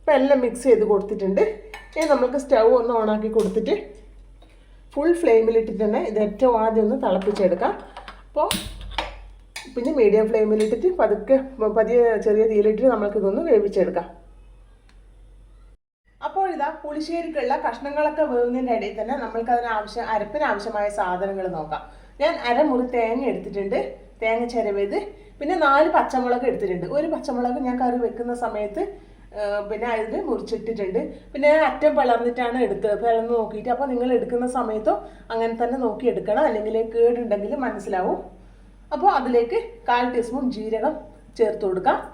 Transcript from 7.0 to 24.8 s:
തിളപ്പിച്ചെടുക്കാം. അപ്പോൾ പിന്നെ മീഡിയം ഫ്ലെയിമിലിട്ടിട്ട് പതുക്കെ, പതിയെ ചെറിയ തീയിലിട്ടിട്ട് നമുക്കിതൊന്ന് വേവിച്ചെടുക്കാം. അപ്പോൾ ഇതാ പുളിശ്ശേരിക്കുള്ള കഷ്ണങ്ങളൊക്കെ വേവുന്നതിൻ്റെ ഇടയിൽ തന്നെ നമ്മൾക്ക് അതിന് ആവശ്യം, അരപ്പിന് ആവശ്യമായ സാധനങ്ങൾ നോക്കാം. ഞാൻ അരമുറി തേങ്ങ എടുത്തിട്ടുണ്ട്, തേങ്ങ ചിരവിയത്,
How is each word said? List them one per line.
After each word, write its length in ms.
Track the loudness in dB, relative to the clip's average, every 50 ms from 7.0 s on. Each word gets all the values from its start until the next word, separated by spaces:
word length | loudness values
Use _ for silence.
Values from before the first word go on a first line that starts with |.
| 0
തിളപ്പിച്ചെടുക്കാം. 680 | 0 0 2 0 -2 0 2 2 2 2 2 0 -2 -2 -2 -10 -16 -18 -18 -18 -18 -20 -20 -20 -8
അപ്പോൾ 200 | -2 -2 0 0 0 -4 -6 -10 -14 -14 -14 -10 -8 -8 -8 -10 -12 -16 -20 -20 -20 -20 -20 -18 _ -18 -16 -10 -8
പിന്നെ 160 | -4 -2 -2 2 4
മീഡിയം 280 | 4 6 6 4 2 2
ഫ്ലെയിമിലിട്ടിട്ട് 580 | 2 0 2 2 2 2 2 0 0 0 0 0 2 2
പതുക്കെ, 360 | 2 2 2 0 2 2 2 2 2 -2 -6 -2 -2 0 2
പതിയെ 240 | 2 2 4 4 4 4 4 4 2 2
ചെറിയ 220 | 2 4 4 4 4 4
തീയിലിട്ടിട്ട് 380 | 4 4 4 2 4 4 4 4
നമുക്കിതൊന്ന് 500 | 4 0 0 0 0 0 0 0 0 2 4
വേവിച്ചെടുക്കാം. 600 | 4 4 4 2 2 2 0 2 0 -4 -6 -6 -14 -20 -20 -20 -20 -20 -20 -20 -20 -20 -20 -20 -20 _ _ _ _ -20 -20 -20 -20 -20 -20 -20 -20 -20 -20 -20 -20 -20 -20 -20 -20 _ _ _ _ _ _ _ _ _ -10
അപ്പോൾ 180 | -6 -2 0 0 0 0
ഇതാ 140 | -2 -2 -4 -4 -6 -10
പുളിശ്ശേരിക്കുള്ള 720 | -8 -8 -6 -6 -4 -4 -4 -4 -4 -4 -2 0 0 0 0 0
കഷ്ണങ്ങളൊക്കെ 600 | -4 -4 -4 -8 -6 -2 0 0 0 2 0 0 0 2
വേവുന്നതിൻ്റെ 420 | 0 0 2 0 -2 0 0 0 -2
ഇടയിൽ 180 | -2 -4 -6 -6
തന്നെ 140 | -6 -4 -4 -6 -6
നമ്മൾക്ക് 300 | -6 -6 -6 0 0 0
അതിന് 140 | 0 0 -2 -4
ആവശ്യം, 280 | -4 -4 -6 -8 -8 -6 -2 -2
അരപ്പിന് 300 | -4 -4 -4 -4 -2 -2 -2
ആവശ്യമായ 380 | -2 -2 -4 -6 -4 -2 -4 -4 -2 -2
സാധനങ്ങൾ 500 | -2 -2 -2 -2 -4 -4 -4 -4 -6 -6 -6 -6
നോക്കാം. 260 | -6 -6 -8 -8 -8 -12 -20 -20 -20 -20 -8 -2 0
ഞാൻ 100 | 0 0 0 0 0
അരമുറി 380 | 2 2 4 2 2 0 0 0 0
തേങ്ങ 280 | -2 0 0 0 -2 -2 -2 -4
എടുത്തിട്ടുണ്ട്, 460 | -4 -8 -8 -6 -6 -4 -2 -2 -2 -4 -4 -10 -14 -20 -20 -12 -4 -2
തേങ്ങ 260 | -2 0 0 -2 -2 -2
ചിരവിയത്, 420 | -2 -2 -2 0 -2